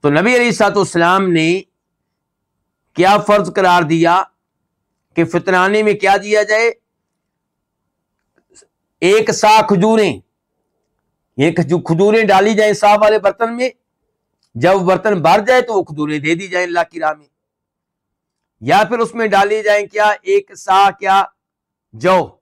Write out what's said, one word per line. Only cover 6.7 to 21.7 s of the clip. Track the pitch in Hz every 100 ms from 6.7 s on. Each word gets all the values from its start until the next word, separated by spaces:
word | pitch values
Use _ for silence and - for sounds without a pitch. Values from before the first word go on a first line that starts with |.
| 233 _ _ _ _ _ _ _ _ _ _ _ _ _ _ _ _ _ _ _ _ _ _
ایک | 170 208 220
سا | - 214 220 208
کھجوریں، | 202 208 220 202 104 _ _ _ _ _ _ _ _ _ _ _ -
یہ | 151
کھجو-، | 170 135 170
کھجوریں | - 160 202 220
ڈالی | 220 196 202
جائیں | 214 214
سا | 202 208 208
والے | 214 214
برتن | 196 190 226 233
میں، | 254 - _ _ _ _ _ _ _ 113
جب | 147 196 175
برتن | 180 214 196
بھر | 151 202 208
جائے | 254
تو | 240
وہ | 214
کھجوریں | 170 151 151 151
دے | 147 170
دی | 190
جائیں | 180 180
اللہ | 175 165
کی | 165
راہ | 160
میں، | 151 147 _ _ _ _ _ _ _ _ _ _ _ _ _
یا | 113 180 214
پھر | 233
اس | 226 233
میں | 220
ڈالی | 196 202 214
جائیں | 208 208 202
کیا؟ | 208 208 208
ایک | 185 196 196 196
سا | - 190 196 190
کیا؟ | 196 190 190 _ _ _ _